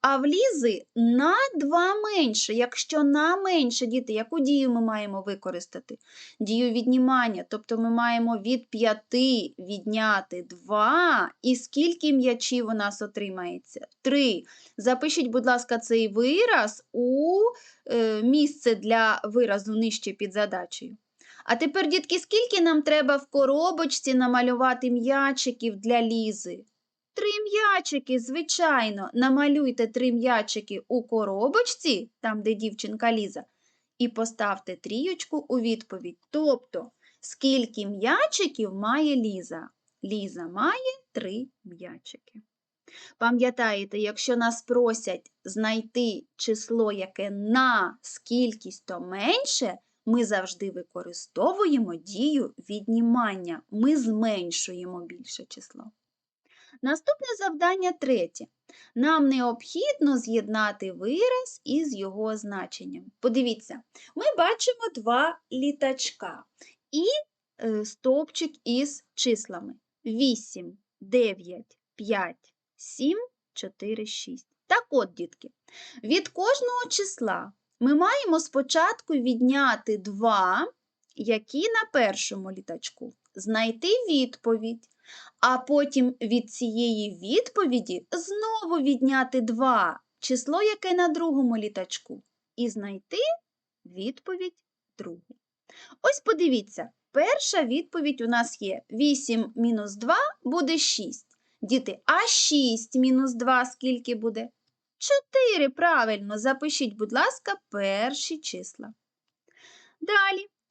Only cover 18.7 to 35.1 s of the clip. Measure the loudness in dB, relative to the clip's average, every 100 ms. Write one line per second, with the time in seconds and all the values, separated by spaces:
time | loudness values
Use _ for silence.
18.7 | 0 2 4 4 2 0 2 2 2 -2
19.7 | 0 0 -2 -6 -6 -6 -2 -2 -2 -8
20.7 | -12 -14 -18 _ _ -20 -16 -2 0 2
21.7 | 0 2 0 0 -4 0 0 2 2 4
22.7 | 4 4 2 4 0 0 2 4 4 2
23.7 | 2 -2 -2 0 2 4 4 2 2 2
24.7 | 2 0 0 2 2 2 0 -4 -2 -6
25.7 | -4 0 2 2 0 -2 -6 -10 -14 -16
26.7 | _ _ _ _ -4 -2 -2 -2 2 4
27.7 | 2 0 -4 -2 -2 -2 -6 -4 0 2
28.7 | 4 2 -2 -4 0 4 4 4 4 2
29.7 | 0 -2 0 0 2 2 2 0 -6 -8
30.7 | -12 -4 -4 -2 -2 -2 0 2 2 0
31.7 | -2 -2 -2 -4 _ -6 -2 -2 -2 -4
32.7 | -6 -10 -2 0 0 -4 -8 -16 _ _
33.7 | _ _ _ -4 -2 -6 -2 -2 -2 -6
34.7 | -14 -8 -4 -4